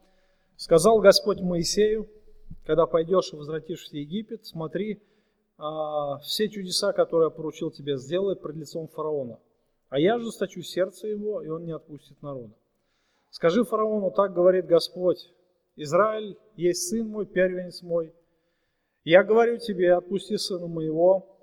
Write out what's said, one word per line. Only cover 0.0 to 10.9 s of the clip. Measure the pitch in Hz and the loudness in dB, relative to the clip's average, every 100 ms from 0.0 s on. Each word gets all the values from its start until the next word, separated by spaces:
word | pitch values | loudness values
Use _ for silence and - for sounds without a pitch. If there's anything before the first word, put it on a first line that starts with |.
| _ _ _ _ _ - | _ _ _ _ _ -14
"Сказал | - 165 196 226 | 4 6 6 8
Господь | 196 - 208 190 | 8 8 4 -2
Моисею: | 180 170 165 202 214 220 208 - - - - - - | -2 -2 0 2 2 0 -6 -16 -20 -20 -18 -12 0
когда | 156 160 | 2 4
пойдёшь | 170 165 185 180 | 2 2 2 0
и | 151 | -6
возвратишься | 147 156 156 156 - | -10 -10 -8 -12 -10
в | |
Египет, | 151 147 202 214 226 | -12 -8 -8 -8 -12
смотри, | - 160 156 190 214 202 _ _ _ _ _ - | -12 -10 -6 -4 -6 -8 _ _ _ _ _ -12
а, | 151 156 151 151 143 139 | -8 -6 -4 -2 -4 -6
все | - - 214 | -6 -4 -4
чудеса, | 208 180 170 202 | -4 -6 -2 0
которые | 180 165 165 156 | 0 0 2 0
я | |
поручил | 156 156 - 160 | -2 -10 -8 -10
тебе, | - 143 135 | -8 -6 -6
сделай | 120 175 196 175 | -4 -4 -2 -4
пред | 151 156 | -8 -12
лицом | 143 165 156 | -12 -12 -10
фараона. | - 156 147 123 110 _ _ _ _ _ | -8 -6 -6 -8 -12 _ _ _ _ _
А | 139 | 0
я | 180 240 | 2 0
ожесточу | 233 - 185 180 | -4 -8 -8 -8
сердце | - 170 196 | -8 -4 -4